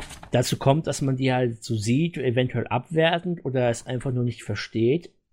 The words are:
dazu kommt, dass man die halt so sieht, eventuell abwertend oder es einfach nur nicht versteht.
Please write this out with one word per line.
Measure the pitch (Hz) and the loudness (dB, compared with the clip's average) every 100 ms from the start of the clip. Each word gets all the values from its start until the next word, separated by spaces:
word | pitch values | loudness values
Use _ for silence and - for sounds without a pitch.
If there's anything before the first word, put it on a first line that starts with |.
| - - - | -18 -18 -2
dazu | 120 131 - | 0 2 2
kommt, | 139 147 156 | 2 2 0
dass | 139 | -2
man | 139 131 | -2 0
die | 131 | 2
halt | 127 127 117 | 2 0 -2
so | - 113 | -4 -2
sieht, | 104 127 170 170 | 2 2 2 0
eventuell | 127 120 127 123 110 | 0 2 0 -2 -2
abwertend | 120 - 160 160 175 180 170 139 | -2 -2 2 2 2 -2 -6 -2
oder | 131 123 | 0 2
es | 113 - | 0 -4
einfach | 127 139 | -6 -4
nur | 123 | -2
nicht | 120 113 | -2 -4
versteht. | - 104 - 110 113 160 - _ _ | -6 -6 -4 0 2 2 -2 _ _